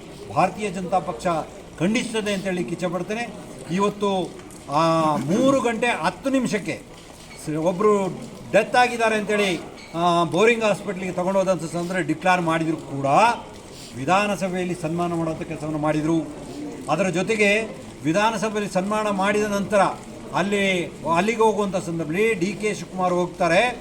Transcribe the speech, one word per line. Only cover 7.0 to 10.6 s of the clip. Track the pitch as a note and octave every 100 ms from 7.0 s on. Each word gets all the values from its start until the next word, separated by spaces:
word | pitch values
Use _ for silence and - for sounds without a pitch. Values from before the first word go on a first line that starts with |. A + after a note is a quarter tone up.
| - - - - D#3
ಸ-, | D3+
ಒಬ್ರು | E3+ F3+ G#3+ G3+ F#3 D3 - - -
ಡೆತ್ | F#3+ A3 B3
ಆಗಿದ್ದಾರೆ | B3 A#3 A3 G#3+
ಅಂತೇಳಿ, | G3+ G#3 G3 D#3 - - -
ಆ, | D#3+ F3 E3+
ಬೋರಿಂಗ್ | E3 E3 A3+ A3+